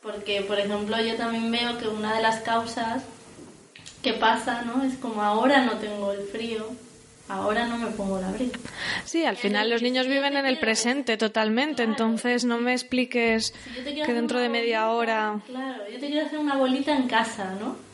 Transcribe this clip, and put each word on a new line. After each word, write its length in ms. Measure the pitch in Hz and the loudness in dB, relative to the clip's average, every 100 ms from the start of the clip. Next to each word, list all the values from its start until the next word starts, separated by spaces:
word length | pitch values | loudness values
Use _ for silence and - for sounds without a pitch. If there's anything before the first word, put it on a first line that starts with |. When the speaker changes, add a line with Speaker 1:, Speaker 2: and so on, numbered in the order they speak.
Speaker 1:
Porque, 400 | 214 208 208 202 | -8 -8 -2 -2
por 180 | 196 202 | 0 0
ejemplo, 400 | 202 208 208 226 | 0 0 0 0
yo 140 | 226 226 | 0 0
también 340 | 233 226 226 | -2 0 0
veo 260 | 233 240 233 | 0 0 -2
que 100 | 220 | -4
una 280 | 214 214 220 | -2 0 2
de 60 | |
las 200 | 226 220 | 2 0
causas 640 | - 226 233 - 226 247 262 - - - - - - - - - | 0 0 0 -4 -2 -4 -6 -18 -20 -20 -20 -20 -20 -20 -20 -6
que 100 | - | -2
pasa, 500 | 226 220 233 262 240 | 2 2 2 0 -4
¿no? 200 | 233 247 | -2 -2
Es 120 | 269 254 | -2 -2
como, 240 | 240 214 | -6 0
"Ahora 400 | 208 214 254 277 | 2 4 6 6
no 100 | 247 | 4
tengo 380 | 208 214 208 202 | 0 -4 -4 -4
el 120 | 202 | -4
frío, 420 | 202 220 233 220 220 247 - - - - - | -6 -6 -4 -6 -6 -12 -16 -20 -20 -20 -10
ahora 380 | 190 202 220 240 | -4 0 0 0
no 100 | 233 | -2
me 100 | 226 | -4
pongo 260 | 208 196 190 | -2 -2 -2
el 60 | 185 | -2
abrigo". 280 | 208 254 - - - - - - | -2 -2 -4 -12 -8 -6 -6 -2
Speaker 2:
Sí, 180 | 330 311 | 0 0
al 120 | 196 | 0
final 300 | 202 208 220 | 0 2 2
Speaker 1:
Entonces, 40 | |
Speaker 2:
los 100 | 233 | 2
niños 220 | 240 254 254 | 2 2 2
Speaker 1:
si 40 | |
yo 60 | 277 | 2
Speaker 2:
viven 180 | 277 | 2
Speaker 1:
te 60 | 277 | 2
Speaker 2:
en 60 | 277 | 2
el 60 | 262 | 2
Speaker 1:
quiero 60 | |
Speaker 2:
presente 560 | 226 220 240 269 262 220 | 2 2 2 0 0 0
totalmente, 680 | 220 220 214 220 294 262 226 | 2 2 2 2 2 2 0
Speaker 1:
Claro. 60 | |
Speaker 2:
entonces 540 | 220 226 226 247 240 240 | 2 2 2 2 2 2
no 120 | 233 | 2
me 160 | 240 | 2
expliques 800 | 254 - 254 247 247 233 220 226 - | 0 0 0 2 2 4 2 0 -6
Speaker 1:
Si 60 | - 233 | -14 -10
yo 80 | |
te 80 | 262 | -6
quiero 20 | 285 | -2
Speaker 2:
que 60 | |
Speaker 1:
hacer 140 | 269 233 | 0 0
Speaker 2:
dentro 220 | 240 247 | 2 2
Speaker 1:
una 40 | |
Speaker 2:
de 60 | 247 | 2
media 360 | 233 233 220 220 | 2 2 2 2
Speaker 1:
bolita, 40 | 233 226 220 214 | 2 2 2 0
Speaker 2:
hora 100 | 214 208 | -2 -6
Speaker 1:
claro, 360 | 254 269 247 202 | -8 -6 -6 -10
yo 100 | 247 | -8
te 80 | 285 | -2
quiero 180 | 294 294 | 0 0
hacer 140 | 302 | 0
una 160 | 294 269 | 0 4
bolita 380 | 254 262 277 285 | 4 4 2 2
en 120 | 254 | 4
casa, 480 | 226 226 - 185 190 | 2 2 -4 -6 -6
¿no? 160 | 214 - - | -6 -8 -14